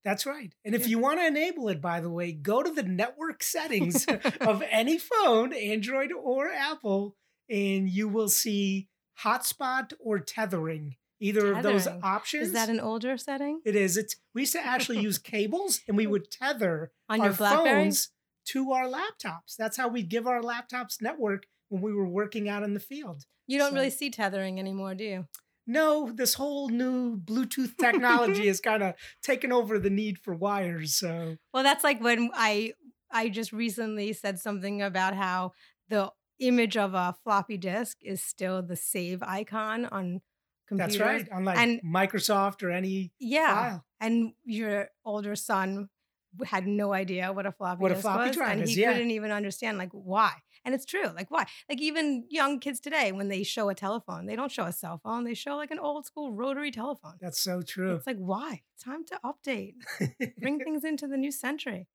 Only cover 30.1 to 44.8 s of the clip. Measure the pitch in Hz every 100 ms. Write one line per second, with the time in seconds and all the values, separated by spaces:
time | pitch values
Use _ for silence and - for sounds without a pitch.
30.1 | 185 - 165 196 202 180 170 156 - 180
31.1 | 165 165 160 _ 254 269 277 294 233 233
32.1 | 233 240 311 226 208 220 - 277 _ _
33.1 | 233 226 202 226 214 233 208 220 214 208
34.1 | 220 202 185 220 202 196 208 202 185 190
35.1 | 190 190 185 180 - - _ _ 214 190
36.1 | _ _ _ 254 247 226 214 202 185 180
37.1 | 175 - 202 196 202 185 196 233 - -
38.1 | 196 - - 185 185 180 175 - 190 175
39.1 | 180 - 190 220 214 214 220 240 196 185
40.1 | 180 _ _ _ _ _ 196 175 208 220
41.1 | - 202 185 190 190 240 233 165 175 190
42.1 | 196 - 202 196 196 185 175 190 190 185
43.1 | _ 247 285 311 208 240 180 - _ 226
44.1 | 233 226 - 277 214 220 202